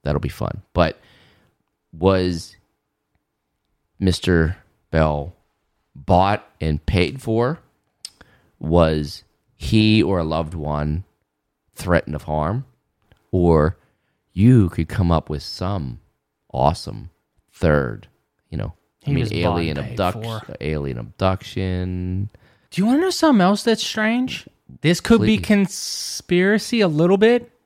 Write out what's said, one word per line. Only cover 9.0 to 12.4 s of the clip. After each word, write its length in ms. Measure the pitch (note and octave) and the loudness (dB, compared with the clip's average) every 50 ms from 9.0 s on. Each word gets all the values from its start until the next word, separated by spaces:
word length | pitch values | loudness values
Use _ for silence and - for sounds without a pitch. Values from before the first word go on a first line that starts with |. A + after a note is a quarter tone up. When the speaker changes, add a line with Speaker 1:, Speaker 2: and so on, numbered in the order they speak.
| D2 C#2+ - - _ _ _ _ _ _ _ | -4 -6 -10 -16 _ _ _ _ _ _ _
Speaker 1:
he 460 | _ - - A2+ A2 G#2+ G#2+ G#2+ A2 D#2 | _ -4 0 2 4 4 6 4 4 4
or 160 | E2 G2 F2+ | 2 0 -2
a 40 | E2 | -2
loved 300 | D#2 D#2+ E2 E2 D#2 F2 | -2 -2 -4 -4 -6 -8
one 480 | E2 D2 D2+ D2+ D2 D2+ D2+ D#2 F2 F#2+ _ _ _ _ _ _ _ _ _ _ _ _ _ _ | -8 -6 -4 -4 -4 -2 -2 -4 -4 -6 _ _ _ _ _ _ _ _ _ _ _ _ _ _
threatened 400 | - - F2+ F2 E2 - - D2+ | -10 -2 2 2 2 0 -2 -10
of 80 | C#2+ - | -10 -8
harm? 420 | - D2+ D2+ | -6 -4 -4